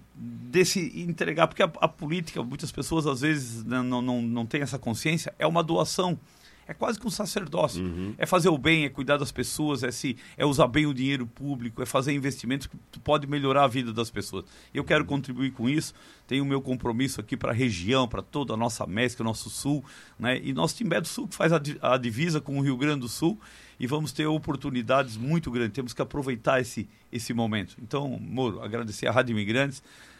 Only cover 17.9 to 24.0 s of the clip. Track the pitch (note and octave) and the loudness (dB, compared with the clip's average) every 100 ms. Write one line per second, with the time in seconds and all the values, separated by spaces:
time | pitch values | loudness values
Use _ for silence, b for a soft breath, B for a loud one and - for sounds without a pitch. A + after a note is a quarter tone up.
17.9 | C3 B2 G2 - D3 B2+ A2+ A#2 A2+ G2 | 2 2 -2 -6 -4 -2 0 -2 -2 -4
18.9 | G2 B2 A#2+ A2+ A2 - - C#3 D3 B | 0 0 0 -2 -4 -6 -4 -2 -2 B
19.9 | B B B A#2+ B2+ D3 C3+ D#3+ - A3 | B B B -2 -2 -2 0 0 0 0
20.9 | E3+ E3 - B3 - D#3+ E3 C#3+ D3 B2 | 0 -2 -6 -8 0 2 4 0 -2 2
21.9 | B2+ B2 A2+ E3+ D#3 - C#3 C#3 B2+ D3 | 2 0 -2 0 0 -2 0 0 2 0
22.9 | D3 A#2+ - E3 G#3+ B B B B A#2+ | 0 -2 0 0 0 B B B B -2
23.9 | D3+ | -2